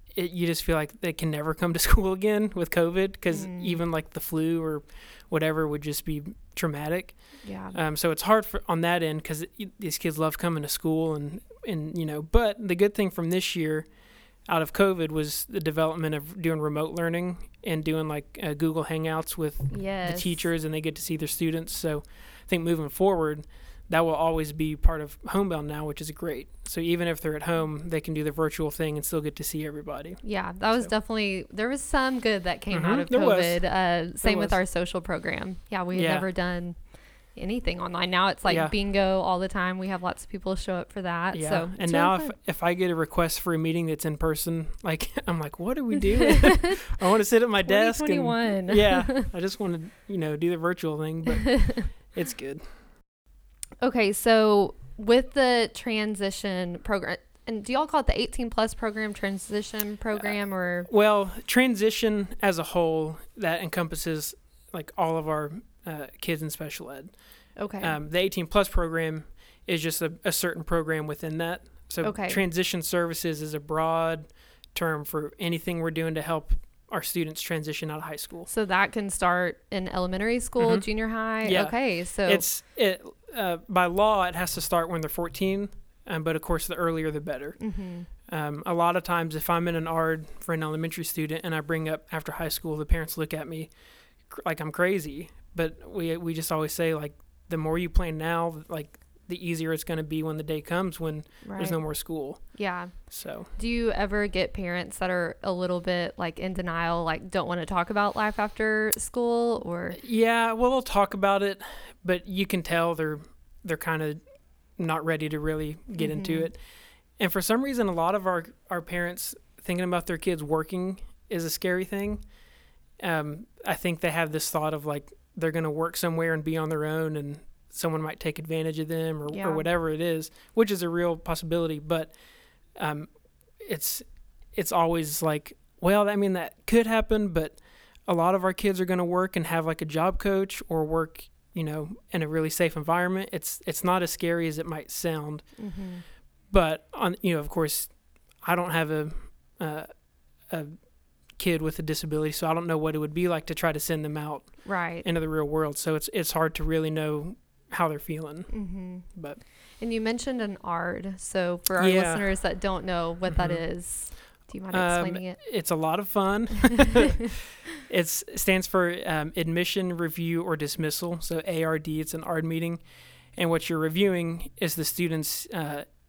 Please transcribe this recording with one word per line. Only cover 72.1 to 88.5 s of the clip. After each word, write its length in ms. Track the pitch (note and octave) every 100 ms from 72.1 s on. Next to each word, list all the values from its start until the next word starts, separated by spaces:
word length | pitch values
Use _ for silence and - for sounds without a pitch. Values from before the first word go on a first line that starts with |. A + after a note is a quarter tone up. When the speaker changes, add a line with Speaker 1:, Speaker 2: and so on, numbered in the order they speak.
| G#3 F#3+
Speaker 1:
transition 540 | F#3+ F#3 E3 F3+ F3+
services 580 | D#3 F3+ E3+ D#3+ E3+ D3+
is 120 | D#3
a 60 | D3+
broad 640 | D3 D#3 D#3+ E3 E3 E3 D3+ - - - -
term 300 | - E3 D3+
for 280 | D3 D#3+ D3 -
anything 420 | E3+ E3 E3+ E3+
we're 100 | E3
doing 240 | D#3+ E3
to 80 | D#3+
help 300 | D3+ D#3+ - - - _ _
our 120 | F#3
students 380 | - F3 D#3 D#3
transition 500 | - E3 D3+ D3+ D#3
out 80 | D#3
of 60 |
high 120 | D#3 D3+
school. 300 | - E3+ F3+
Speaker 2:
So 180 | - G#3
that 260 | F#3 G3+
can 180 | A3+ G3+
start 520 | - F3+ F3+ F3 - _
in 180 | G3 F#3
elementary 500 | - F3+ F#3 G#3+ A#3+
school, 300 | A#3 B3 A#3
Speaker 1:
Mm-hmm. 100 | G3
Speaker 2:
junior 280 | G3 G#3+ A3
high? 380 | A3+ A3 A3 A3
Speaker 1:
Yeah. 160 | F#3
Speaker 2:
Okay, 400 | G3+ A#3 C4 F3
so 240 | F3 - F#3+
Speaker 1:
It's, 340 | F#3+ F#3+ - - -
it, 260 | G#3+ F#3 - - -
uh, 240 | B3+ F#3+ E3+ -
by 180 | F#3 F3
law, 380 | F3+ G#3+ G#3
it 100 | F3+
has 200 | E3 F3+
to 60 | -
start 280 | - F3 E3
when 120 | E3+
they're 80 | D#3
fourteen, 600 | - E3+ - F#3+ G3 G3+ - - _ -
um, 160 | E3
but 100 | D#3+ D#3
of 60 |
course, 240 | - E3 -
the 80 |
earlier 360 | E3+ E3+ E3 D#3
the 100 | D3+
better. 360 | D#3 C3 C#3+ -
Speaker 2:
Mm-hmm. 400 | A3 F#3 F#3+ F3 F3 - -
Speaker 1:
Um, 280 | D#3+ D3